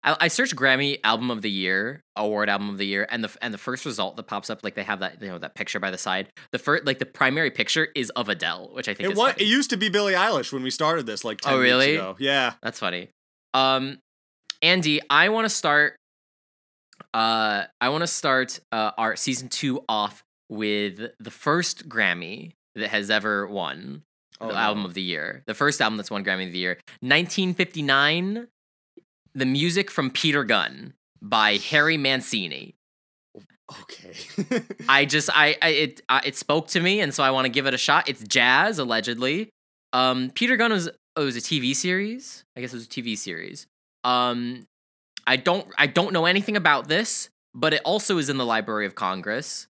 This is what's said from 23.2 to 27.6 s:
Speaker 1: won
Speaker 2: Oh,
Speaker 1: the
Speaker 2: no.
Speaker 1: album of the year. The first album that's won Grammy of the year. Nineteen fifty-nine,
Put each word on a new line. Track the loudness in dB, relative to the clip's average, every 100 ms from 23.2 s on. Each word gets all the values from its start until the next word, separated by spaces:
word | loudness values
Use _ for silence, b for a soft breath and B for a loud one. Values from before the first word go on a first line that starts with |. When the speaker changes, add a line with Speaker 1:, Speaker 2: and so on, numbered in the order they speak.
| 0 -2 -4
Speaker 1:
won | -6 -6 -8 -12 -16 _ _ _ _
Speaker 2:
Oh, | -8
Speaker 1:
the |
Speaker 2:
no. | -2
Speaker 1:
album | 0 0 -4
of | -6
the |
year. | -6 -6 -6 -10 -10
The |
first | -2 0 2
album | 0 -2
that's | -6
won | -6 -2
Grammy | -2 -2
of |
the | -4
year. | -4 -6 B B
Nineteen | 2 2 2 -2 -2
fifty-nine, | 0